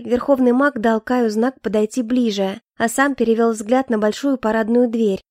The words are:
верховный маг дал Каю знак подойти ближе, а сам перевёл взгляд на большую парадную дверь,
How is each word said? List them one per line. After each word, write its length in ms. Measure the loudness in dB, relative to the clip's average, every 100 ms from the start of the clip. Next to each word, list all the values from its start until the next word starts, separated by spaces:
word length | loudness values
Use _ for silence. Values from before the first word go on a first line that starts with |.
верховный 480 | -4 -4 0 2 4
маг 280 | 4 0 0
дал 200 | 0 0
Каю 300 | -2 0 0
знак 300 | 0 -2 -2
подойти 420 | -4 -2 -2 -4
ближе, 580 | -2 0 0 -2 -4 -6 _ -6
а 120 | -4
сам 260 | 0 -2
перевёл 380 | 0 0 2 0
взгляд 360 | -2 0 0 0
на 100 | 0
большую 380 | 0 0 -2 -2
парадную 520 | 0 -2 0 2 2
дверь, 320 | 0 0 -2 _